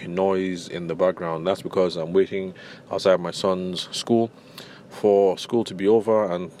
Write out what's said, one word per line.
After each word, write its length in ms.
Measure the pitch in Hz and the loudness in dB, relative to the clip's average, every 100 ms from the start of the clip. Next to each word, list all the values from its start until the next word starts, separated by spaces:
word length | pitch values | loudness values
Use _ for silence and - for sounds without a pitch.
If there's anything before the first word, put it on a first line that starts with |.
| 85 | -6
noise 640 | 87 98 95 92 87 - | 0 2 2 -2 -6 -8
in 180 | 87 85 | -8 -6
the 80 | |
background. 520 | 82 92 85 85 80 87 | 0 0 0 -6 -2 -2
That's 140 | 98 | -2
because 360 | 90 95 90 85 | -2 0 0 -2
I'm 180 | 80 | 0
waiting 400 | 95 95 98 95 90 - - - | 2 2 -2 -8 -12 -18 -20 -8
outside 300 | 95 98 90 | 0 2 2
my 100 | 87 | 0
son's 640 | - 98 92 92 87 - | -4 -2 -2 -4 -8 -8
school 360 | - - 117 117 - - - - - - | -8 0 2 0 -6 -20 -20 -20 -20 -20
for 480 | - 104 98 98 - | 0 4 6 4 2
school 280 | - 117 | -2 -2
to 100 | 107 | -2
be 120 | 92 98 | 0 4
over, 460 | 113 107 110 98 | 4 4 2 2
and 180 | 87 87 - | -2 -6 -12